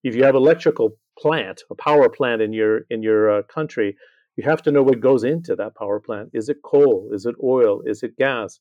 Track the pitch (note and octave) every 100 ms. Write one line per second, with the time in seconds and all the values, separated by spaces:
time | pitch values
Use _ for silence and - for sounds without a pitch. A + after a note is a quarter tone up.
0 | B2+ A#2 C3+ C3+ C#3 E3 E3 - - -
1 | _ _ D3+ D#3 F#2 - _ - D3 D3+
2 | B2 - B2+ A#2 A2 A2 G#2+ A2 - A2+
3 | A2 A2 A2 G#2 G2+ - D3+ - G2+ G2
4 | _ _ _ - B2+ D#3+ - C#3+ C3+ B2
5 | B2+ C3 A#2+ E3 E3+ F#2+ G#2 _ G#2 G#2
6 | - G#2 G#2+ A#2 A2 C#3+ - C#3+ C#3+ G2+
7 | G#2 G#2 A#2 A#2+ C3 B2+ A2+ G2 - G#2
8 | A#2 - C3+ B2 G2 -